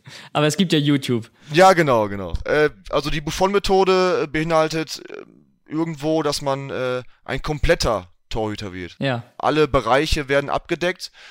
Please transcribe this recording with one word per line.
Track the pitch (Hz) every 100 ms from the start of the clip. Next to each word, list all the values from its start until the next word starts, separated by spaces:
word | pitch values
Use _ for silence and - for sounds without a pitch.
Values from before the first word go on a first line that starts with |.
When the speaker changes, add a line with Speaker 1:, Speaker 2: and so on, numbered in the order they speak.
Speaker 1:
<laughs> | - - -
Aber | - 151
es | 147
gibt | 180
ja | 160
YouTube. | 143 143 139 120 110 _ -
Speaker 2:
Ja, | 151 190
genau, | 175 156 120 104
genau. | 101 90 82
Äh, | - 147 151 - -
also | 151 143
die | 160
Buffon-Methode | 151 - 190 202 - 190 190 185 185 156 151
beinhaltet, | 156 160 160 156 160 156 - -
äh, | - - _ 73 _ _
irgendwo, | 151 165 151 151 160
dass | 151 139
man, | 143 139 135
äh, | 98 127 123 123 -
ein | - 127
kompletter | - 151 - 175 139 104 90 _ _
Torhüter | 120 107 104 104
wird. | 92 85 -
Speaker 1:
Ja. | 139 120 - -
Speaker 2:
Alle | - 151 147
Bereiche | 135 110 131 156 160 135
werden | 139 143
abgedeckt | - - 165 175 180 - - -